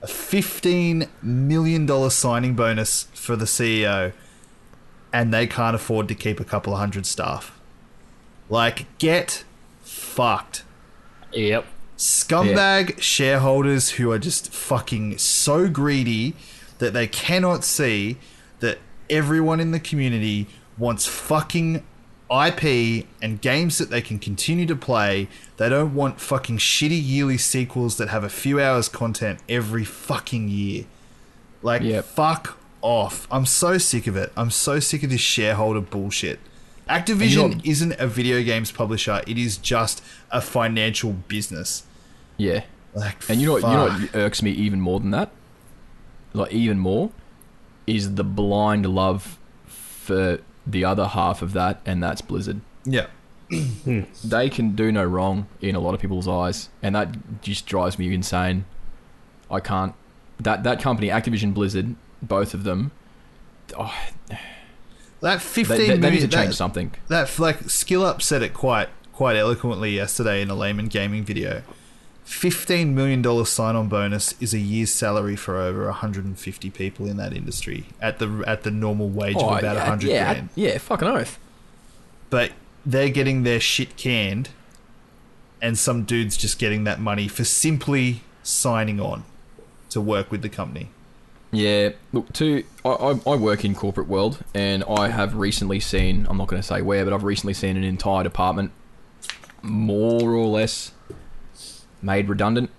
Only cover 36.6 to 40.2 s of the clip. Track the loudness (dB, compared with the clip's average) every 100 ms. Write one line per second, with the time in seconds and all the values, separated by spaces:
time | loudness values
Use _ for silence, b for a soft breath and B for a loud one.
36.6 | B B -2 -2 0 2 6 6 4 2
37.6 | 0 2 0 0 -2 0 2 2 2 0
38.6 | -2 -4 -2 -2 -2 -2 -2 -2 -2 -2
39.6 | -2 0 0 -2 B B